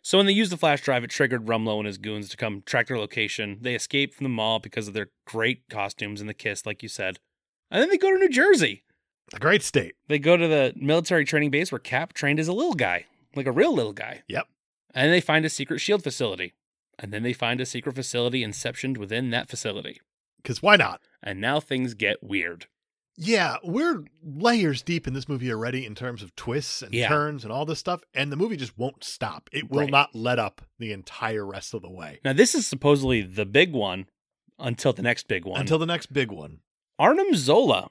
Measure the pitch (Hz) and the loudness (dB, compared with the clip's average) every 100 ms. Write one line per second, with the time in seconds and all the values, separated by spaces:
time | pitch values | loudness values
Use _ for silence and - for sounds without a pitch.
0 | - 185 202 202 214 175 160 143 - 127 | 4 4 6 4 2 2 2 2 2 0
1 | 117 - 135 123 110 113 110 107 104 98 | -2 0 0 0 0 -2 0 -2 -4 -6
2 | 104 107 101 - 113 101 - 127 117 123 | -8 -8 -10 -6 -6 -6 -2 0 0 -2
3 | 104 - 107 - 104 101 123 120 - 139 | -4 -2 -2 -2 -6 -6 -4 -4 -2 0
4 | 139 - 139 113 110 113 - - 104 104 | 0 -2 -4 0 0 0 -2 -8 -6 -6
5 | 101 _ - 110 113 127 _ 107 101 - | -8 _ -8 0 0 -2 _ -6 -6 -6
6 | 104 101 104 104 110 98 110 104 110 - | -10 -8 -10 -8 -6 -6 -8 -10 -12 -8
7 | 95 92 _ _ _ _ _ 202 320 381 | -8 -8 _ _ _ _ _ 0 2 4
8 | 381 381 381 254 370 330 139 98 _ _ | 4 4 4 4 6 6 4 -2 _ _
9 | _ _ _ - 143 196 - 139 - - | _ _ _ -2 2 2 2 0 0 -12
10 | - 147 147 175 170 151 131 - 139 165 | -2 0 6 6 6 4 2 0 2 2
11 | 170 170 143 151 147 143 185 - - 127 | 4 2 2 2 2 0 -2 -6 -2 -4
12 | 165 - 143 151 160 190 339 185 104 90 | -4 -2 0 0 0 0 -2 0 0 -2
13 | - _ _ 139 131 123 311 220 110 104 | -6 _ _ -6 -2 2 4 4 -2 -6
14 | 113 - - 98 - _ _ _ _ 127 | -10 -12 -8 -8 -8 _ _ _ _ 2
15 | 147 175 160 156 156 - 135 127 - 208 | 6 6 4 2 2 -4 -6 -4 0 0
16 | 147 - 120 92 90 _ _ _ _ - | 0 -2 -4 -2 -8 _ _ _ _ -16
17 | 101 104 120 127 117 123 127 123 143 131 | -10 -4 -4 -2 -2 -2 -4 -6 -8 -8
18 | 123 120 120 127 107 101 120 117 135 127 | -4 -2 0 0 -4 -6 -8 -6 -6 -6
19 | 101 110 127 117 - 123 110 101 - - | -4 -4 -2 -2 -4 -8 -6 -6 -10 -14
20 | _ _ _ _ - 120 196 208 101 92 | _ _ _ _ -8 0 6 6 4 -4
21 | _ _ - 95 113 147 - 131 127 104 | _ _ -10 -4 -2 -2 -2 -4 -4 -2
22 | 104 107 104 98 85 85 - _ _ _ | -2 -2 -4 -4 -4 -8 -18 _ _ _
23 | _ - 170 220 165 123 170 208 339 254 | _ -10 0 2 2 -2 -4 0 0 -2
24 | 147 _ 151 139 233 233 170 131 - 170 | -6 _ -14 0 2 4 2 0 -2 -4
25 | 151 135 131 135 127 113 120 127 120 104 | -2 -8 -6 -6 -4 -4 -4 -6 -8 -10
26 | 123 117 92 - - 135 143 - 113 110 | -10 -10 -14 -10 -6 -4 -4 -10 -4 -2
27 | 117 147 147 147 113 123 151 156 - 180 | 2 2 0 -6 -6 -6 -4 -6 -4 -6
28 | _ 131 143 156 220 180 123 - 127 - | _ -4 -4 -2 -2 -4 -8 -6 -8 -8
29 | - - 104 - _ 143 - 135 143 139 | -14 -8 -8 -8 _ -10 -2 0 4 4
30 | 143 117 117 123 104 - - _ 113 98 | 2 -2 -2 0 -2 -8 -20 _ -10 -10
31 | 90 - 113 110 101 98 - 110 170 185 | -14 -8 -6 -6 -6 -10 -10 -12 -12 -16
32 | 160 - 135 135 247 320 208 135 147 143 | -16 -6 -2 4 6 4 -2 0 2 4
33 | 135 120 92 95 101 120 180 139 101 92 | 4 0 -2 -4 2 2 2 0 -2 -4
34 | 95 _ _ _ _ _ 127 120 139 - | -10 _ _ _ _ _ -6 0 0 2
35 | 120 117 - 95 90 95 135 156 165 170 | 0 0 -2 -4 -2 -4 0 0 0 -4
36 | - 135 123 90 73 78 _ _ _ - | -4 -2 -2 -4 -14 -18 _ _ _ 4
37 | 175 330 392 233 131 151 262 98 90 | 6 6 4 2 6 6 6 2 0